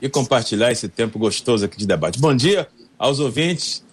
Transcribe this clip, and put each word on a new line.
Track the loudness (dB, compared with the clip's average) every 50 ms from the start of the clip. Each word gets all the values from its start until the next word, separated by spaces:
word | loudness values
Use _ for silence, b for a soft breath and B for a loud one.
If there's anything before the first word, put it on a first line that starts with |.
e | -8 -2
compartilhar | -2 -2 0 2 2 0 2 0 0 2 2 2
esse | 2 0 -4 -6
tempo | -4 -2 -2 -2 -2 -2
gostoso | -2 0 -2 -2 0 0 0 0 0
aqui | -4 -4
de | -4 -2
debate. | 0 0 0 0 -2 0 0
Bom | 2 2 4
dia | 4 4 2 2 2 0 -4 _ -20 -20 _ _
aos | -2 -2 0 0 0
ouvintes | -2 -2 -2 -2 -2 -2 -2 -4 -4 -6 -8 -10 -12 _